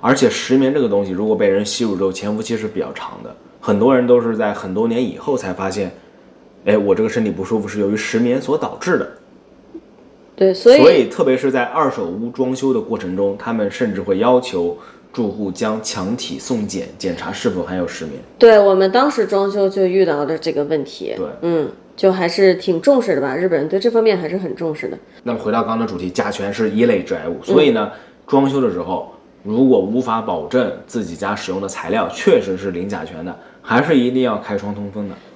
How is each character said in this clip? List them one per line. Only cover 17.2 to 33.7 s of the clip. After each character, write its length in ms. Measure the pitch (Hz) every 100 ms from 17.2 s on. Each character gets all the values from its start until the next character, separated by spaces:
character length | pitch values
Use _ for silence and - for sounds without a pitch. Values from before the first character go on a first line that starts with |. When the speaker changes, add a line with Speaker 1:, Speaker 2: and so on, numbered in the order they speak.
| -
Speaker 1:
是 180 | 101 120
否 140 | 90
含 120 | 85 90
有 120 | 85
石 180 | - 80
棉。 120 | 71 - -
Speaker 2:
对， 220 | 233 214
我 160 | 202 190
们 160 | 190
当 180 | 190 285
时 160 | 277 202
装 260 | 196 196
修 160 | 202 190
就 200 | 196 185
遇 180 | 185 175
到 200 | 147 147
了 120 | 160
这 140 | 165
个 120 | 147 147
问 180 | 156
题。 320 | 135 - - -
Speaker 1:
对。 80 | 76 -
Speaker 2:
嗯。 260 | 170 165 139 - - -
就 120 | 196
还 160 | 185 175
是 260 | 175 196 180
挺 240 | - 165
重 220 | 214 269
视 140 | 226 143
的 40 |
吧， 140 | 135 135
日 140 | 185
本 100 | 160
人 80 | 151
对 100 | 190
这 140 | 226
方 100 | 226
面 160 | 220 190
还 120 | 160
是 80 | 185
很 180 | 180 -
重 180 | 165
视 140 | 156 -
的。 100 | - - -
Speaker 1:
那 100 | 120
么 60 | 113
回 120 | 107
到 100 | 117
刚 160 | 110 113
刚 20 |
的 60 | 113
主 120 | 90
题， 120 | 90
甲 220 | - 101
醛 220 | 101 101
是 160 | 101 110
一 160 | 104 120
类 180 | -
致 100 | - 82
癌 120 | 82
物， 160 | 85
所 180 | - 143
以 100 | 147
呢， 200 | 113 101
Speaker 2:
嗯。 80 | - - _ -
Speaker 1:
装 220 | 139 135
修 120 | 135
的 100 | 123
时 100 | 87
候 300 | 87 87 - - - _
如 260 | 101 110 135
果 120 | 117
无 200 | 95 117
法 200 | - 113
保 240 | 107 85 76
证 220 | 127 104 - -
自 180 | 120
己 120 | 90 82
家 180 | 98
使 180 | - -
用 100 | 92
的 60 | 98
材 220 | - 80
料 180 | 107 95
确 320 | - - 143
实 160 | 95 92
是 140 | 98
零 160 | 85 98
甲 160 | 95
醛 220 | 80 80 87
的， 100 | - - -
还 200 | -